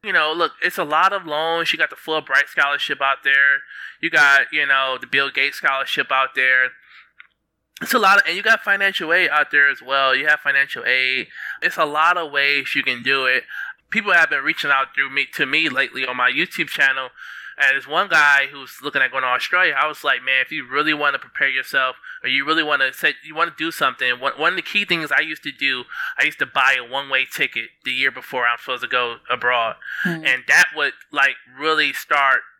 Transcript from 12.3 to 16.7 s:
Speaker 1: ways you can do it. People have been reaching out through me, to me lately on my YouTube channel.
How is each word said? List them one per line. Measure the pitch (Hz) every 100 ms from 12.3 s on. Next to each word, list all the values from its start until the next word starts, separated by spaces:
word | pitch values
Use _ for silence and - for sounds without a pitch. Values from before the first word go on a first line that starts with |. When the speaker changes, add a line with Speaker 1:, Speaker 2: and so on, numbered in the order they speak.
Speaker 1:
ways | 143 139 143 135 147
you |
can | 131 123
do | 127 135 131
it. | 127 - - - - _
People | 220 208
have | 175 160
been | 147
reaching | 139 165 147
out | 135 131 -
through | 139
me, | 139 135
to | - 135
me | 147 160
lately | 131 135 131 131
on | 127
my | 123
YouTube | 131 147 -
channel. | 151